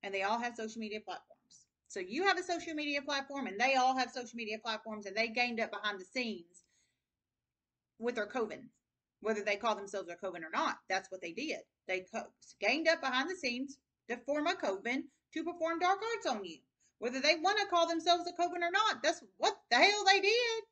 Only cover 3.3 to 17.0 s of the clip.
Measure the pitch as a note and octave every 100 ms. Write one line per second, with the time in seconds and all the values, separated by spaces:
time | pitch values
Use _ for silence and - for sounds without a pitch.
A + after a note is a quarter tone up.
3.3 | C#4 C4 G3 B3+ C4 B3+ C4 B3 B3+ A#3
4.3 | A#3 A3 A3 A#3 G#3+ A3 G#3+ G3 G3+ A#3
5.3 | A3+ B3 A3+ A3 G3+ G#3 G3 F#3 C4 A#3+
6.3 | F#3 E3+ - _ _ _ _ _ _ _
7.3 | _ _ _ _ _ _ _ A#3 A#3 G#3
8.3 | - A3 - - _ _ _ _ _ G#3
9.3 | G#3+ G3+ G3+ A#3 G3+ G3 G3 E3+ E3+ F#3+
10.3 | F3 D#3+ A3 D#4 - _ F#3+ F#3+ F#3 E3+
11.3 | E3+ D4 D#3+ - _ - F#3 F#3 A3+ -
12.3 | _ - - G3+ C#4 D#4+ E4 C4+ B3+ D4
13.3 | F#4 C4 A#3+ C#4 - _ _ - B3 -
14.3 | D4 D#4 F#4 B3 F#3+ A#3 C4 E4 _ _
15.3 | D#4+ E4 E4+ D#4+ E4 F4+ G4 A4 A4+ E4
16.3 | A3 F3+ D#3 _ _ _ _